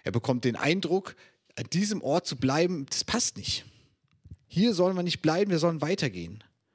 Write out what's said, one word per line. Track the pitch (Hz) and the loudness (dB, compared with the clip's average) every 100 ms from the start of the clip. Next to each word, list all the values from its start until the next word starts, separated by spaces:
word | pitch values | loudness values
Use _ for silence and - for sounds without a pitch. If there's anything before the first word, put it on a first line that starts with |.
Er | - | -4
bekommt | 113 - 123 | -2 0 0
den | 127 113 | 0 0
Eindruck, | 143 185 165 185 - - - _ _ - | 0 0 0 -2 -2 -16 -20 _ _ -12
an | 120 | -2
diesem | 170 208 202 | 0 0 -2
Ort | 131 156 - | 0 0 -2
zu | 123 | -2
bleiben, | 131 147 180 175 139 | 0 2 2 0 -4
das | - | -4
passt | - 233 - - | -2 0 0 -4
nicht. | - - - _ _ _ _ _ - - _ | -6 -6 -8 _ _ _ _ _ -20 -20 _
Hier | 170 233 | 2 2
sollen | 175 180 185 | 4 2 2
wir | |
nicht | 175 - | -2 0
bleiben, | 156 165 202 | 2 2 2
wir | 165 | 2
sollen | 170 160 | 2 2
weitergehen. | 151 190 135 92 85 107 - _ _ | -2 0 -2 -4 -10 -12 -18 _ _